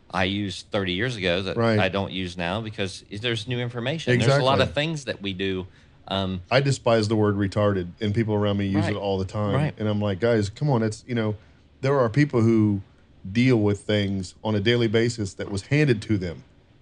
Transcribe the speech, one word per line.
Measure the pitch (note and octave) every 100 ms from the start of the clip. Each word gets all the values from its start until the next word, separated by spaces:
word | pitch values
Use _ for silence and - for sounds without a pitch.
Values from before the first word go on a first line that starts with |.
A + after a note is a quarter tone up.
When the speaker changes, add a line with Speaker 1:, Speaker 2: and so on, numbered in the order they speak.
| -
Speaker 1:
I | F#2
used | F#2+ G2+ G2+ F2 -
thirty | G#2+ F#2
years | F2+ B2 A2+
ago | F2+ F2
that | F#2+ A2+
Speaker 2:
Right. | A2+ A2
Speaker 1:
I | F#2+
don't | G2 F#2+
use | F#2 F2+ F2+
now | E2+ G2+
because | A2 G#2+ F#2+ - - G2
there's | B2 A2+ -
new | B2
information. | A#2+ A#2+ A#2+ D#3+ B2+ B2
There's | A#2
a | C#3
lot | C3
Speaker 2:
Exactly. | C3+
Speaker 1:
of | G#2
things | G#2+ D#3 D#3
that | B2+ -
we | G2
do. | F#2 G2 F#2 F#2 - - - -
Um, | F#2+ F#2+ F#2+ -
Speaker 2:
I | B2+
despise | C#3 B2+ A#2+ A2+ G#2+
the |
word | A2 G#2 G2+
retarded, | G2+ G#2 G#2 G2 F2 -
and | G#2+
people | G#2 G#2+
around | G#2 G#2 G2+
me | G2
use | G2+
Speaker 1:
Right. | G2+
Speaker 2:
it | G2+
all | G2+ F#2+
the | F#2+
time. | G#2+ G#2
Speaker 1:
Right. | C3 D3+ -
Speaker 2:
And | G#2+
I'm | G#2
like, | G#2 F#2
"Guys, | A#2 A2+ G2+
come | - D3
on. | A#2+
It's, | A2 A2 -
you |
know, | A#2 G#2+ G#2 - - _ _
there | C3 C#3
are | A#2
people | A#2+ D3 A#2+
who | A2+ A2+ G#2+ G2+ - _ _ - F#2
deal | G#2+ B2+ A#2+
with | G#2 G2+
things | - G#2 G2 G2 F#2 -
on | A2
a | G#2+
daily | G#2 A#2+ A2+
basis | A2+ A#2+ A#2+ G2
that | - G2
was | G2 -
handed | C#3+ D3+ G#2+
to | - G#2
them, | F2 D#2+ - _ _ _